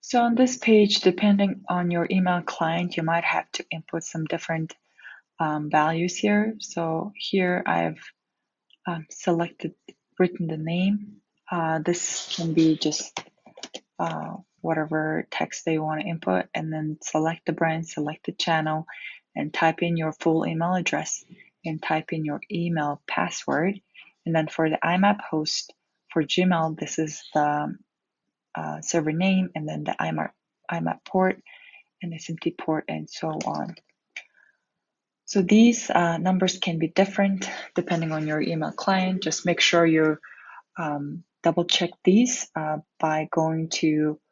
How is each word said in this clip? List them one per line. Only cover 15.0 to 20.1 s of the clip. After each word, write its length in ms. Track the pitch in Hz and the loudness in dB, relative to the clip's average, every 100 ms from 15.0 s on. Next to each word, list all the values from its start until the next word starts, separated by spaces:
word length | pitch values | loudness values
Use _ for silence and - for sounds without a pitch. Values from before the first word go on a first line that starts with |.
| 156 156 - | 0 -2 -4
text 320 | - 156 - | -4 -4 -4
they 160 | - 160 | -2 -2
wanna 240 | 156 156 | 0 -4
input, 440 | 170 165 - - - | -4 -4 0 0 -2
and 200 | - 160 | -6 -6
then 240 | 156 156 151 | -4 -4 -6
select 440 | - 156 160 165 - | -4 0 0 -2 -4
the 80 | |
brand, 340 | 160 165 160 165 | 0 0 0 -4
select 380 | - 147 156 - | -6 -6 -6 -10
the 80 | |
channel, 520 | - - 160 156 156 160 - - - _ | -6 0 0 0 -2 -6 -14 -16 -18 _
and 200 | - 147 | -6 -6
type 280 | - 160 160 | 2 2 2
in 140 | 170 170 | 0 0
your 160 | 160 | -2